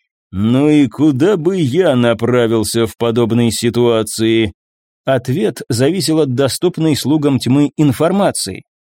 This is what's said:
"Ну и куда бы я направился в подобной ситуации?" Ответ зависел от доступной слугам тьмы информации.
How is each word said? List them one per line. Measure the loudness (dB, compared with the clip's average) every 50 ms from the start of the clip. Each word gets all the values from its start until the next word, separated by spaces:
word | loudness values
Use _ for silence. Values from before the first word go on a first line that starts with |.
| _ _ _ _ _ _
"Ну | -6 -2 0 0 2 2 2 4
и | 4 4 2
куда | 2 0 0 0 0 2 2 0 0 0
бы | 0 0 -2 -2
я | 0 -2 0 0 0 2 2 2
направился | 2 2 2 0 0 0 0 0 2 2 2 0 0 -2 -2 -2 -2 -2
в | -2 -2
подобной | -4 -2 -2 0 0 0 0 2 2 0 0
ситуации?" | 0 -2 -4 -2 0 2 2 2 2 0 -2 -4 -4 -2 0 0 2 0 0 -2 -4 _ _ _ _ _ _ _ _ _ -4
Ответ | -2 -2 -2 -2 -2 -4 -2 -2 -4 -4 -6 -8 -6
зависел | -2 0 0 0 0 0 -2 -2 0 0
от | 0 0 0
доступной | 0 -2 -2 -2 -2 -2 -2 -2 0 0 0 0
слугам | 0 0 -2 -2 0 0 0 0 0
тьмы | 0 0 2 2 2 0 0
информации. | 0 0 0 2 2 0 0 0 0 0 0 -2 -4 -8 -10 -10 -14 -16 _ _ _ _ _